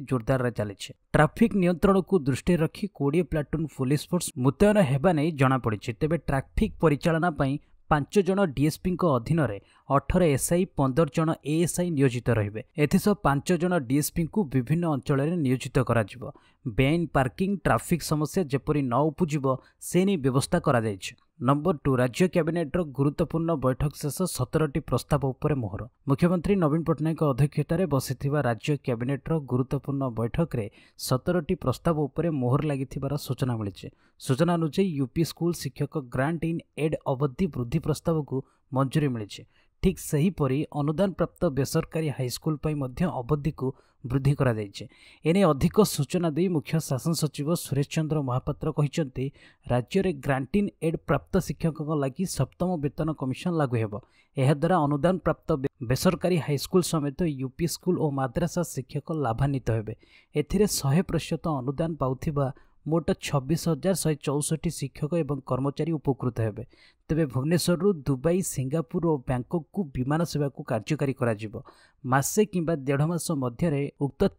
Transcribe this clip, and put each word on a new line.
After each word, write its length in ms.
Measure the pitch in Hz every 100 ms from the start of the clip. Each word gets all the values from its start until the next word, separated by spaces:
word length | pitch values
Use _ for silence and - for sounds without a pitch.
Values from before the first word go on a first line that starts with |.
ଜୋରଦାରରେ 500 | 135 127 110 135 123
ଚାଲିଛି। 400 | 107 104 98 - - _
ଟ୍ରାଫିକ୍ 420 | - 151 - 226 208
ନିୟନ୍ତ୍ରଣକୁ 580 | 175 180 196 190 - 190
ଦୃଷ୍ଟିରେ 400 | 131 127 - 175
ରଖି 280 | 156 - 196
କୋଡ଼ିଏ 280 | - 139 160
ପ୍ଲାଟୁନ୍ 440 | 180 156 143 143 160
ପୋଲିସ 320 | - 131 147 -
ଫୋର୍ସ 180 | 180 - 151
ମୁତୟନ 400 | 127 - 202 214
ହେବା 280 | 147 139 185
ନେଇ 180 | 160 151
ଜଣାପଡ଼ିଛି। 580 | 147 131 131 117 104 -
ତେବେ 240 | 113 156 165
ଟ୍ରାଫିକ୍ 560 | - 139 - - 214 -
ପରିଚାଳନା 500 | 160 147 175 160 175
ପାଇଁ 240 | 143 139 143 - _ _
ପାଞ୍ଚ 240 | 151 139 208
ଜଣ 160 | 180 190
ଡିଏସ୍ପିଙ୍କ 580 | 196 127 151 - 190 175 180
ଅଧୀନରେ 500 | 127 117 165 127 101 - _ -
ଅଠର 320 | 139 - 185
ଏସ୍ଆଇ, 420 | 175 131 - 175 185 -
ପନ୍ଦର 320 | 135 127 165
ଜଣ 140 | - 160 156
ଏଏସ୍ଆଇ 440 | 135 156 175 - 180
ନିୟୋଜିତ 380 | 151 139 120 117
ରହିବେ। 300 | 113 104 104 - -
ଏଥିସହ 360 | 147 190 214
ପାଞ୍ଚ 340 | 202 156 139 - 180
ଜଣ 160 | 180 175
ଡିଏସ୍ପିଙ୍କୁ 600 | 120 139 147 - 160 -
ବିଭିନ୍ନ 400 | 160 131 117 160 170
ଅଞ୍ଚଳରେ 480 | 139 - 139 143 180
ନିୟୋଜିତ 400 | 135 127 - -
କରାଯିବ। 400 | 120 117 104 117 - - _ _ 131
ବେଆଇନ 340 | 101 131 165 160
ପାର୍କିଂ, 440 | 147 127 - 190 196
ଟ୍ରାଫିକ୍ 460 | - 117 - 165
ସମସ୍ୟା 400 | - 151 151 -
ଯେପରି 380 | 156 139 - 147
ନ 120 | 135
ଉପୁଜିବ, 520 | 120 156 143 175 147 131 131 - _
ସେ 240 | - 175
ନେଇ 120 | 190 190
ବ୍ୟବସ୍ଥା 420 | 131 127 - 175
କରାଯାଇଛି। 520 | - 123 110 98 - - _ _
ନମ୍ବର 320 | 127 143 147 143
ଟୁ, 60 | 147 131
ରାଜ୍ୟ 320 | 127 120 180
କ୍ୟାବିନେଟ୍ର 520 | 180 156 170 156 180
ଗୁରୁତ୍ୱପୂର୍ଣ୍ଣ 680 | 160 127 139 143 160 165 165 160
ବୈଠକ 360 | 127 131 143
ଶେଷ, 240 | - 151 -
ସତରଟି 580 | 180 - 127 160 151 156
ପ୍ରସ୍ତାବ 420 | - 123 - 147 135
ଉପରେ 280 | 127 151
ମୋହର। 280 | 143 110 92 107 _ -
ମୁଖ୍ୟମନ୍ତ୍ରୀ 460 | 139 175 185 165 196
ନବୀନ 260 | 156 160
ପଟ୍ଟନାୟକଙ୍କ 380 | 156 156 156 151 156
ଅଧ୍ୟକ୍ଷତାରେ 520 | 123 147 - 143 165 185
ବସିଥିବା 520 | 139 - 123 143 147
ରାଜ୍ୟ 360 | 127 110 - 143
କ୍ୟାବିନେଟ୍ର 560 | - 117 123 160 - 160
ଗୁରୁତ୍ୱପୂର୍ଣ୍ଣ 640 | 135 127 127 143 - 139 135
ବୈଠକରେ 600 | 113 113 - 170 127 98 - _ _
ସତରଟି 560 | - 127 - 180 151
ପ୍ରସ୍ତାବ 420 | 185 135 - - 151
ଉପରେ 280 | 143 - 170
ମୋହର 300 | 151 120 139
ଲାଗିଥିବାର 480 | 151 139 135 - 135 143
ସୂଚନା 380 | - 131 127 113
ମିଳିଛି। 300 | 101 - - - _ _
ସୂଚନା 340 | - 131 170
ଅନୁଯାୟୀ, 300 | 170 160 156 196 143
ୟୁପି 240 | 131 -
ସ୍କୁଲ 280 | 160 - 170
ଶିକ୍ଷକ 420 | 170 139 - 147 160 123
ଗ୍ରାଣ୍ଟ 300 | 127 135 165
ଇନ୍ 160 | 165 165 - -
ଏଡ୍ 200 | 156 151 -
ଅବଧି 400 | 131 147 123 190
ବୃଦ୍ଧି 320 | 135 120 160
ପ୍ରସ୍ତାବକୁ 580 | - 139 - 160 139 131 - _ _
ମଞ୍ଜୁରୀ 360 | 120 135 156 147
ମିଳିଛି। 340 | 120 104 - - _ _ _
ଠିକ୍ 160 | 185 180
ସେହିପରି 600 | - 151 175 170 143 135 -
ଅନୁଦାନ 380 | 147 143 160 196
ପ୍ରାପ୍ତ 300 | 160 165 - 175
ବେସରକାରୀ 600 | 135 135 160 - 160 160
ହାଇସ୍କୁଲ 460 | - 127 - - 151
ପାଇଁ 180 | 156
ମଧ୍ୟ 280 | 151 131 123 180
ଅବଧିକୁ 600 | 127 120 151 143 - 131 - _ _ 123
ବୃଦ୍ଧି 280 | 135 135
କରାଯାଇଛି। 500 | 147 131 110 101 - 104 - - -
ଏନେଇ 200 | 151 180
ଅଧିକ 320 | 190 139 170 -
ସୂଚନା 460 | 202 - 143 180 170
ଦେଇ 180 | 143 185
ମୁଖ୍ୟ 300 | 170 - 160
ଶାସନ 320 | - 131 165
ସଚିବ 360 | 160 151 - 143
ସୁରେଶ 320 | 175 - 135 143
ଚନ୍ଦ୍ର 280 | - 156 151
ମହାପାତ୍ର 460 | 131 127 - 143 156
କହିଛନ୍ତି, 520 | 147 147 - 143 - 135 - - _ -
ରାଜ୍ୟରେ 440 | 123 123 190 190
ଗ୍ରାଣ୍ଟିନ୍ 560 | 143 143 135 139 208 208 -
ଏଡ୍ 160 | 160 165 -
ପ୍ରାପ୍ତ 260 | 143 - 190
ଶିକ୍ଷକଙ୍କ 520 | - 147 165 143 147
ଲାଗି 300 | 156 135 123 185
ସପ୍ତମ 440 | - 131 _ 180 175
ବେତନ 320 | 139 - 156
କମିଶନ 400 | 147 131 131 185 165
ଲାଗୁ 200 | 139 120
ହେବ। 180 | 110 101 - _ _ -
ଏହାଦ୍ୱାରା 400 | 135 151 165 180
ଅନୁଦାନ 360 | 143 147 139 185
ପ୍ରାପ୍ତ 300 | - - -
ବେ-, 200 | 160 135 -
ବେସରକାରୀ 540 | 110 131 185 - 175 175
ହାଇସ୍କୁଲ 460 | - 143 - 190
ସମେତ 360 | 165 165 143 135 180
ୟୁ 220 | 135 131
ପି 180 | - 170
ସ୍କୁଲ 300 | - - 185
ଓ 80 | 147
ମାଦ୍ରାସା 520 | 139 131 139 165 -
ଶିକ୍ଷକ 440 | 165 - 123 147 -
ଲାଭାନ୍ୱିତ 560 | 160 131 127 139 135 -
ହେବେ। 240 | 113 107 107 _ - _
ଏଥିରେ 320 | 147 147 190 208
ଶହେ 360 | - 139 156
ପ୍ରତିଶତ 420 | - 160 - 160 175
ଅନୁଦାନ 420 | 143 127 139 165
ପାଉଥିବା 520 | 156 131 131 - 143 131 - _ _ -
ମୋଟ 220 | 165 170 -
ଛବିଶ 420 | - 143 131 165 -
ହଜାର 260 | 151 180
ଶହେ 220 | 185 156 147
ଚଉଷଠି 540 | - 143 151 160 170
ଶିକ୍ଷକ 420 | - 135 - 147
ଏବଂ 240 | 170 143 143
କର୍ମଚାରୀ 520 | - 127 139 - 156
ଉପକୃତ 440 | 160 143 123 123 -
ହେବେ। 240 | 110 - 120 _ _ _ _
ତେବେ 140 | 160 156
ଭୁବନେଶ୍ୱରରୁ 640 | 127 139 165 - 175 190
ଦୁବାଇ, 460 | 170 135 131 151 180
ସିଙ୍ଗାପୁର 640 | 185 - 131 160 160 175 165
ଓ 100 | 151
ବ୍ୟାଙ୍କକ୍କୁ 640 | - 123 120 175 147 -
ବିମାନ 360 | 156 127 127 156
ସେବାକୁ 360 | 165 147 143 -
କାର୍ଯ୍ୟକାରୀ 500 | 151 117 104 151 139
କରାଯିବ। 420 | 127 120 107 110 101 - - _ _
ମାସେ 400 | 131 131 135 -
କିମ୍ବା 300 | 214 180 156 165
ଦେଢ଼ 260 | 131 139 151
ମାସ 200 | 175 -
ମଧ୍ୟରେ 520 | 156 127 120 175 143 143 -
ଉକ୍ତ 220 | 143 - 196